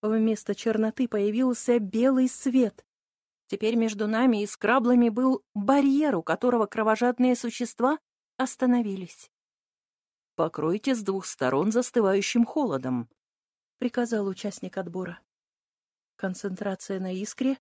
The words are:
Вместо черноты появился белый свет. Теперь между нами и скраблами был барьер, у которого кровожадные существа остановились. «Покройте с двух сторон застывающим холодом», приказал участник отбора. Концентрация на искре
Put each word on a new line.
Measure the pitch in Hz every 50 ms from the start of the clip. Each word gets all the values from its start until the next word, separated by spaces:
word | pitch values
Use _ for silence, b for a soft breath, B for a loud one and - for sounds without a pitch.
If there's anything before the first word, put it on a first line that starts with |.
| -
Вместо | 214 220 226 220 226 220 208 - - 208
черноты | - - 233 220 220 220 220 220 - 262 233
появился | - 214 202 208 214 233 262 254 247 233 - - 240 240
белый | 214 190 - 220 240 262 269 254 254 254
свет. | - - - 277 240 262 247 214 - - _ _ _ _ _ _ _ _ _ _ _ _ _ _
Теперь | - 202 - 214 233
между | 233 226 226 214 202 220 208
нами | 220 220 247 262 233 208
и | 208 202
скраблами | - - - 208 233 262 220 240 247 240 240 233
был | 214 220 254 262 262 - _ _ _
барьер, | 208 202 202 269 285 277 277 269 285 302 302 254
у | 175 165
которого | - 160 208 - 247 240 233 220
кровожадные | 202 - 226 220 214 214 214 240 247 247 - 247 254 247
существа | 240 - 240 226 - 247 226 - _ 233 254 302 320 _ _ _ _ _ _ _ _
остановились. | 262 254 - - - 254 247 247 233 208 196 190 185 170 - - - _ _ _ _ _ _ _ _ _ _ _ _ _ _ _ _ _ _ _ _ _ _
«Покройте | - 165 165 - - 151 160 175 208 - 269 262
с | 233 208
двух | 196 196 196 185
сторон | - - _ 139 127 131 139 147 214
застывающим | 214 233 247 - - 247 220 196 190 196 196 - - 240 233
холодом», | - - 320 294 226 151 135 127 131 127 123 117 _ _ _ _ _ _ _ _ _ _ _ _ _ _ _
приказал | - 240 - - 240 226 233 214 202 196
участник | 190 - - 208 190 - - 185 - -
отбора. | 190 175 170 185 185 180 170 - _ _ _ _ _ _ _ _ _ _ _ _ _ _ _ _ _ _ _
Концентрация | _ - 190 185 - - 202 185 180 202 202 190 - - - 196 190
на | 185 185 185
искре | 185 196 214 - - 254 262 269 -